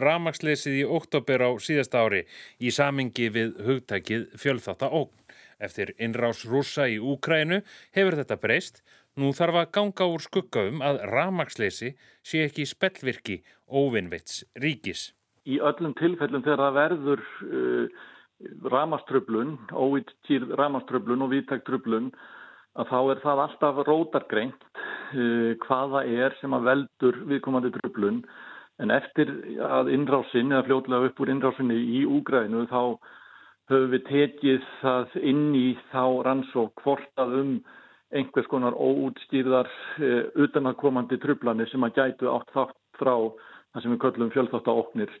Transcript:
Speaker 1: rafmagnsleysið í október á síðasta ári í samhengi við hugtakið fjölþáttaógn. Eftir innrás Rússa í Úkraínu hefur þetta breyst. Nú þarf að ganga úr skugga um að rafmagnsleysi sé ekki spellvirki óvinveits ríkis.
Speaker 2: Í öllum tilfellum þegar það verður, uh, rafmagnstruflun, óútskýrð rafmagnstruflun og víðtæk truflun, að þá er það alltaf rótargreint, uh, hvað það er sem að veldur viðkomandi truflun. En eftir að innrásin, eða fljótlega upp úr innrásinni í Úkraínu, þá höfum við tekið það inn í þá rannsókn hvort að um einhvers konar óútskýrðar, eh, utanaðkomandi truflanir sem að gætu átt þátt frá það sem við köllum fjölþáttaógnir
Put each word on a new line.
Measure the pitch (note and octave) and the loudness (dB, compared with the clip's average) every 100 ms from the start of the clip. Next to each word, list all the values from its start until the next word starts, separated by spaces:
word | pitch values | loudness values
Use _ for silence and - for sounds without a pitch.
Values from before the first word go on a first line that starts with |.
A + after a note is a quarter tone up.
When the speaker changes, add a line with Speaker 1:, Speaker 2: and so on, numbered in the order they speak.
Speaker 1:
rafmagnsleysið | C3+ E3 E3 D3 D#3 C#3+ D3 C#3 | 2 2 0 -2 -2 -2 0 0
í | C3+ D#3+ | 0 -2
október | - D3+ A#2+ B2+ | 0 -2 2 2
á | B2 A#2 | 2 0
síðasta | - D3+ B2+ B2 | 0 0 2 2
ári | A2+ G2 E2 - - - | 4 2 -2 -12 -20 -4
í | B2 | -2
samhengi | A#2+ C#3+ C#3 B2+ B2 A#2 A2 | 2 2 2 -2 -2 -2 0
við | A2+ - G#2 | -2 -2 -2
hugtakið | C3+ - G2+ - A2 G#2+ - | -2 -2 -6 -2 -4 -4 -6
fjölþáttaógn. | C#3+ B2+ G2+ F#2 C3+ D3+ C#3 _ - - - _ | -2 -2 -4 -4 -2 -2 -4 _ -20 -20 -20 _
Eftir | G2+ - F#2+ - | -10 -6 -8 -4
innrás | A#2 G#2+ A#2 A#2 A2+ | -6 0 -2 -2 -2
Rússa | C3 C#3 - C3 | -2 0 0 0
í | G#2+ | 0
Úkraínu | B2+ C#3 - D#3+ D#3 F#3+ - - - | -4 -4 0 0 2 0 -2 -14 -4
hefur | - F#3+ D#3 | 0 2 2
þetta | C3 G#2 | -2 -2
breyst. | G#2+ C#3 - - _ _ _ - | 2 0 0 -12 _ _ _ -2
Nú | C#3 | -2
þarf | C3+ E3+ E3+ | 2 2 2
að | E3+ G3+ | 0 0
ganga | G#3 - F3+ | -2 0 0
úr | E3 | 0
skugga | - G3 - A#2+ G2+ | -4 -4 -2 0 0
um | D3 | 0
að | C#3 C#3 G#2 | 0 0 0
rafmagnsleysi | A#2 F3 F#3 C#3+ - G#2 - A#2+ C#3+ - _ | 0 0 0 -4 -2 -2 -2 -8 -10 -18 _
sé | - D#3+ D3+ | -4 0 0
ekki | - C#3 | -2 -6
spellvirki | - F#3+ - C3 A#2 - F2+ - _ _ | -2 -2 -2 -4 -6 -6 -8 -10 _ _
óvinveits | C3+ C#3 A2+ F2 E2+ - - - - | 0 2 0 -2 -6 -10 -12 -14 -6
ríkis. | C#3+ D3 - E2 - - _ _ - | -4 -4 -6 -8 -10 -16 _ _ -4
Speaker 2:
Í | C#3 | 0
öllum | D3 D3 E3 - | 0 0 -4 -2
tilfellum | E3+ F3 C#3+ C3+ | -2 0 -2 -2
þegar | C3+ C#3 | 0 2
það | C#3 C3+ | 2 2
verður, | D#3 E3+ C#3 C#3 - - - | 2 0 0 -2 -2 -14 -8
uh, | C3 B2+ B2 A#2+ - - - _ _ - - B2+ | -4 -2 0 -2 -6 -20 -20 _ _ -20 -12 -2
rafmagnstruflun, | B2+ D#3+ D3 - C#3 - A2 C3 D#3 - | 0 0 -2 0 0 0 -2 -2 -6 -8
óútskýrð | D3 C3+ C#3 - - - C#3 - - | -2 0 0 -4 -12 0 0 0 0
rafmagnstruflun | D3 C#3 - B2+ G#2+ B2 | 0 -2 -2 -4 0 0
og | C3+ | 0
víðtæk | C3+ C3+ C3 | -2 -2 -6
truflun, | - C3 - A2+ C3 - - - - - _ - | -4 -4 0 -2 -2 -8 -18 -20 -20 -20 _ -8
að | A#2+ | -2
þá | B2+ | 0
er | C3+ C3+ | 2 0
það | D3 C#3 D3 | 0 0 0
alltaf | - D3+ C3+ C#3+ | 0 0 2 2
rótargreint, | D#3 E3 C#3 - G#2+ B2 - - - - - - | 2 2 -2 0 -2 -2 -6 -16 -14 -10 -10 -8
uh, | C#3 A#2+ A#2 A#2 A2+ | -2 0 2 2 0
hvað | - C3 C#3 C#3 | 0 0 0 0
það | C3 A#2 | 0 0
er | C3+ - | 0 -2
sem | C#3 B2+ | -4 0
að | A#2 | 2
veldur | C#3 C3+ - B2+ B2+ D3+ | 2 0 0 2 2 -2
viðkomandi | C#3 - C3 B2 A#2 | -4 0 0 0 -2
truflun. | G#2+ A2+ G2+ A#2 - - - - - - | -6 -2 0 0 -4 -16 -20 -20 -20 -6
En | G#2+ | -2
eftir | B2 - - D3 C#3+ - - | 0 0 0 0 -2 -10 -6
að | D3+ C3 C3 | -2 0 2
innrásin, | C3+ C#3 C3+ A#2 B2 C3 | 2 2 0 0 0 2
eða | C3+ C3 | 2 2
fljótlega | C3 C3 B2 B2+ | 0 2 2 2
upp | - | 0
úr | C#3 | -2
innrásinni | C3+ C3 B2 C3 A#2 A#2+ B2 | 0 0 0 0 0 0 0
í | C#3+ | 2
Úkraínu, | C#3+ - C3+ G#2 A2+ A#2 | 0 2 0 2 -2 -2
þá | B2 B2 A2+ - - - - - _ - | 0 -2 -4 -10 -20 -20 -20 -20 _ 0
höfum | C3+ C3 B2+ | 2 4 0
við | C3 | 2
tekið | C#3 C#3+ - C#3+ C3 - - | 2 2 2 2 2 0 -4
það | C3+ B2+ A#2+ - C#3+ | 0 0 -2 -2 2
inn | C#3+ D3+ C#3 | 2 4 4
í | B2+ B2 - | 2 0 -4
þá | C3 B2+ B2+ B2+ | 0 2 2 2
rannsókn | C3+ C3 B2+ A2 - | 0 0 -2 -2 -2
hvort | C#3 C#3 - - | 0 0 -2 -2
að | B2+ C3 | 0 0
um | C#3 B2 - - - _ _ | 0 -2 -6 -16 -20 _ _
einhvers | C#3+ C3 C#3 - | -4 -2 -2 0
konar | C#3 B2 - | 0 0 2
óútskýrðar, | C3 C#3 C3+ - - C3+ C3 C3 B2 - - - | 2 2 0 -6 -2 0 4 2 2 -4 -12 -2
eh, | C#3 A#2+ - E3 | 2 2 0 2
utanaðkomandi | D3 D3+ C3 B2 C#3+ C3 B2 C3 | 2 2 0 0 2 2 0 -2
truflanir | C#3+ C#3+ A#2+ A2+ A2+ | 0 0 0 0 -2
sem | C3 | 0
að | A#2 B2 | 0 2
gætu | C3 B2 B2+ | 2 0 -2
átt | B2+ - | -2 -2
þátt | C#3 C3 - _ - | -2 -2 -4 _ -2
frá | C3 B2 A2+ - - - _ | 2 2 0 -4 -16 -20 _
það | B2+ | -8
sem | A#2 | -2
við | A#2+ | 0
köllum | C3 A#2+ A#2 | 2 2 0
fjölþáttaógnir | C3 B2 A#2+ B2 A#2 A2+ A#2 G#2 - | 2 0 0 0 0 0 -2 -4 -2